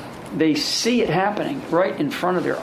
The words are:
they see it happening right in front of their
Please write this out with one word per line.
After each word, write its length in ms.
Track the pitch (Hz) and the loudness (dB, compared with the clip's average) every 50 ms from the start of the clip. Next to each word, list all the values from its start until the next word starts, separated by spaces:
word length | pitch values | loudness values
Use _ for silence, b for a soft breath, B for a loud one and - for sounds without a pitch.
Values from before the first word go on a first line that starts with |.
| B B B B B B - | B B B B B B 0
they 200 | 165 160 160 151 | 2 2 4 2
see 480 | 151 - - - - - 226 247 240 | 2 0 -2 -2 0 2 2 2 2
it 80 | - 175 | 2 2
happening 500 | 156 180 190 208 208 202 156 - 143 135 - - | 2 2 2 2 0 0 -2 -4 -4 -6 -4 0
right 280 | 165 170 190 208 - - | 2 2 2 2 0 -2
in 100 | 156 135 | -2 -2
front 280 | - - - 180 185 170 | -2 0 0 0 0 0
of 60 | - | 0
their 140 | 139 135 - | 0 -2 0